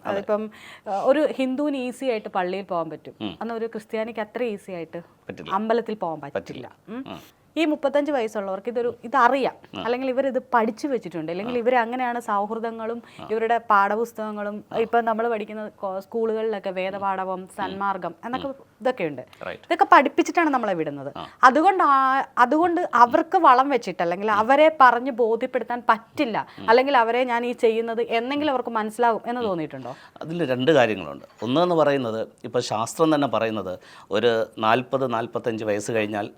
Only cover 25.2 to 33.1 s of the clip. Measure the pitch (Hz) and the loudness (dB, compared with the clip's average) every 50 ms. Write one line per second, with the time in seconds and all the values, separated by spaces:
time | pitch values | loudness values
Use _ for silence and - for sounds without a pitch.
25.2 | 240 220 226 220 254 254 - 254 233 - 240 247 240 - 226 214 - _ - - | 0 0 0 0 -2 -2 -4 -4 -4 -4 -6 -2 2 2 0 0 -2 _ -4 -2
26.2 | 302 233 202 151 135 - - - 196 202 226 254 262 277 285 247 226 226 233 247 | -2 -2 -2 -4 -6 -6 -10 -4 2 4 6 6 6 4 4 4 4 4 2 0
27.2 | 262 247 233 233 240 240 247 240 - 226 220 226 226 226 226 220 233 - 226 226 | 0 0 -2 -2 -2 -4 -2 0 2 2 2 0 -2 -4 -4 -4 -4 -2 -2 -2
28.2 | 240 254 285 285 302 302 269 247 240 247 233 220 214 220 214 - 240 233 226 196 | -2 -2 -2 -2 -2 0 -2 -2 -2 -4 -4 -4 -4 -4 -2 0 2 2 2 0
29.2 | - 233 240 247 233 208 185 170 156 143 - 135 127 117 135 - - - - - | -2 -6 -6 -4 -4 -2 -2 -4 -4 -6 -10 -12 -12 -12 -14 -16 -18 -20 -18 -14
30.2 | - 156 165 175 165 127 131 123 127 156 160 139 120 110 104 95 85 73 69 - | -10 -8 -4 -2 -2 0 0 2 4 4 6 6 6 4 2 -2 -4 -8 -10 -12
31.2 | - - _ - 107 120 127 156 175 180 175 160 147 147 143 139 123 113 110 110 | -16 -20 _ -8 -6 -2 0 2 2 2 4 4 4 4 2 2 0 -2 -4 -4
32.2 | 110 - - _ - 123 - 123 120 - 113 107 113 - - - 165 160 | -6 -8 -10 _ -10 -6 -4 -4 -2 -2 -2 -4 -4 -4 -2 0 2 2